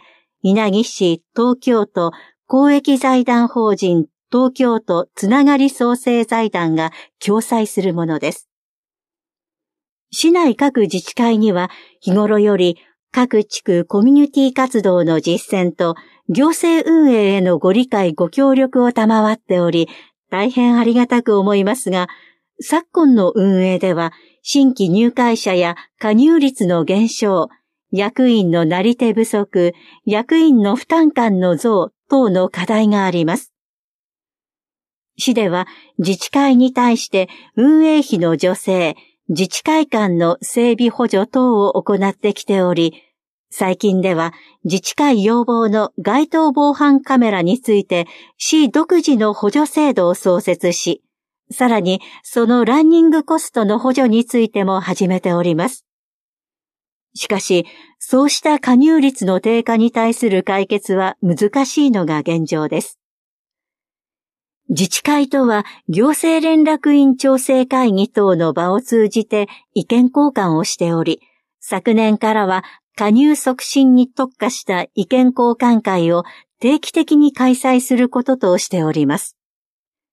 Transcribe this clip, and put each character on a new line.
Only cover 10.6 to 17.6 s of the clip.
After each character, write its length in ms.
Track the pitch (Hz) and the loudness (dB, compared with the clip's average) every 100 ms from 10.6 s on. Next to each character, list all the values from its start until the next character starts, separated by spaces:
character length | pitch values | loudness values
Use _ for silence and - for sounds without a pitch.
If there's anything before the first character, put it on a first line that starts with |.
| 277 262 | 0 0
自 200 | 196 185 | -2 -2
治 120 | - | -8
会 240 | - 233 226 | -2 0 2
に 140 | 220 | 0
は、 180 | 175 180 - - _ | 0 -4 -10 -20 _
日 140 | - | -2
頃 260 | 190 208 208 | 0 2 2
よ 160 | 208 196 | 2 2
り 220 | 180 170 _ _ _ | 0 -2 _ _ _
各 320 | 254 247 214 | -2 0 0
地 200 | 208 - | -2 -8
区 220 | - 175 170 | -2 -2 0
コ 160 | 202 | 0
ミ 100 | 240 | 4
ュ 20 | |
ニ 180 | 285 285 | 4 4
テ 160 | 277 269 | 2 0
ィ 60 | |
活 280 | 262 262 240 | 0 -2 0
動 220 | 190 180 | 0 2
の 160 | 165 160 | 2 0
実 400 | 170 170 - 196 | -2 -4 -4 -2
践 160 | 180 - | -2 -2
と、 200 | 170 165 - _ - | -4 -4 -14 _ -6
行 180 | 175 302 | 0 0
政 340 | 320 339 330 - | 0 0 0 2
運 220 | 320 294 | 2 4
営 220 | 226 202 | 4 2
へ 80 | 196 | 0
の 180 | 180 | 0
ご 140 | 165 | 0